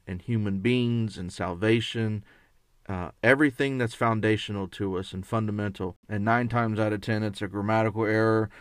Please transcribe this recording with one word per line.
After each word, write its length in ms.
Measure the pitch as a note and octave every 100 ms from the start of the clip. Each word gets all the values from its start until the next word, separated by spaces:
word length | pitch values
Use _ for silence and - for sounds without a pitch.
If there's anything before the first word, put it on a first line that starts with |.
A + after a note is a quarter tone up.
| -
and 140 | F2+
human 400 | - A2+ G#2 G2
beings 560 | A2 B2+ A#2+ A#2+ A2 G2
and 160 | F2
salvation, 920 | - F2+ F2 A2 A#2 A2+ A#2+ A2 G#2+ - - _ _ _ _ -
uh, 240 | F#2+ E2+ -
everything 560 | A2+ C#3 D3+ B2 C#3 C3+
that's 160 | A#2
foundational 720 | - A#2 A2 A2 G#2+ - G2+ F#2+
to 300 | - G2+ F#2
us 140 | F#2+
and 120 | F#2+
fundamental, 720 | F#2 A#2 A2 G#2 G#2 F#2+ F#2 - -
and 160 | G#2
nine 240 | G#2 A#2+ B2
times 300 | A#2+ A2+ G#2+
out 140 | G#2+
of 80 | G#2
ten, 220 | G2 G#2+
it's 180 | A2 G2
a 80 | G2+
grammatical 560 | G2+ G2+ A2 A2 G#2
error 460 | G#2+ A2 A2+ A2 A2 -